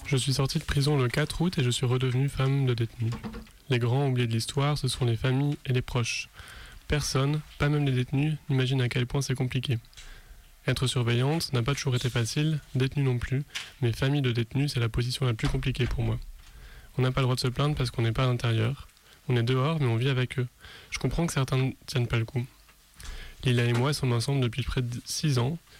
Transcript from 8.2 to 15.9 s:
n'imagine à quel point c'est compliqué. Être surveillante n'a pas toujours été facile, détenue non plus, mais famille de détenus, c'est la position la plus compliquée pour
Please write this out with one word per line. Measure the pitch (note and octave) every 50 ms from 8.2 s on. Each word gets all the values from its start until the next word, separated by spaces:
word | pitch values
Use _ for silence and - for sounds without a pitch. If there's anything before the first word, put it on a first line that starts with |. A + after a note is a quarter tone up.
| C#3+ D#3 D#3 C#3+ - -
n'imagine | C#3 C3 C3 B2+ C3+ C3+
à | B2 A#2+
quel | - C3 B2 B2
point | - C#3+
c'est | C3+ - C3
compliqué. | - C3 B2 - C3+ B2 - B2+ A2+ - - - - - - - - - - - - - - - - - -
Être | C#3+ - C3+
surveillante | B2 - C3 A#2+ A#2 A#2+ A#2+ B2+ C#3 D#3 E3 - - -
n'a | B2 A#2
pas | B2 C#3
toujours | - - D3 B2
été | B2 - B2+
facile, | - B2 A#2 A2 - D3+ D3+ D#3 D#3+ C#3+ - - -
détenue | C3 B2+ C3+ - D3 C#3
non | C3 B2 A#2+
plus, | A#2 - C3 C3 D3 - - - - - - - B2+
mais | A#2+
famille | A2 - C#3 C3+ C#3+ D3 C#3
de | B2+
détenus, | A#2 A#2+ A2+ - - C3+ C#3 D3 -
c'est | B2+
la | A#2 A2+
position | - - A#2+ B2+ B2 - C3+
la | B2 A#2
plus | A2 - C#3
compliquée | - C3+ C3 C3 B2 - B2+
pour | A2+